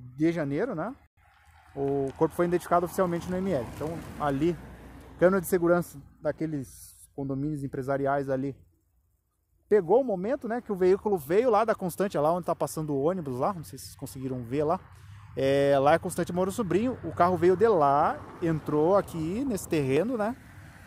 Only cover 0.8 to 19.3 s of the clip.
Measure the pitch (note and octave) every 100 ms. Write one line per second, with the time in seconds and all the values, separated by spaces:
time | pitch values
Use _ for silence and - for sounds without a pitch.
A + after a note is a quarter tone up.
0.8 | F#3+ C#4 _ _ _ _ _ - _ C#3+
1.8 | C#3 C#3 C3+ - D#3+ - F3 F3 - F3
2.8 | F3 - F#3 E3+ E3+ F3+ F#3+ D#3 A2 -
3.8 | D3+ E3 - - D3+ C#3 E3 E3 - -
4.8 | - - - - F3 G3 E3+ F#3 E3+ F3
5.8 | E3 C#3 - - D#3 C#3+ D#3+ D3+ B2+ -
6.8 | - - - - C#3 C3+ D3 D3+ C3+ C#3
7.8 | C3 C#3 C3+ C#3+ C3+ C3 C#3 C3 _ _
8.8 | _ _ _ _ _ _ _ _ _ G#3
9.8 | E3 A3 C4 F#3+ G3 C#4 A3+ A#3+ A#3 G3
10.8 | F#3 G3 A3 F#3+ C3+ F#3 B3+ G#3 A3+ G3+
11.8 | F#3 - G3 E3+ D3 F3+ F3 E3 D3+ -
12.8 | D#3 C#3 D3 F#3 C#3+ B2 D3+ F#3 C#3+ C3
13.8 | - - C#3 C3+ C3 B2+ A#2 C3+ D3+ F#3
14.8 | - - - - - - C3+ C#3 C#3 C#3
15.8 | C#3 E3 F#3 - E3+ F3+ F#3+ F#3+ G3+ E3+
16.8 | B3 A3 E3 D3+ F3 F3 F3 F#3 A3+ F#3+
17.8 | C#3+ C#3 F3 C#4+ - - E3+ D#3 - D3
18.8 | D#3 G3 - E3+ D#3+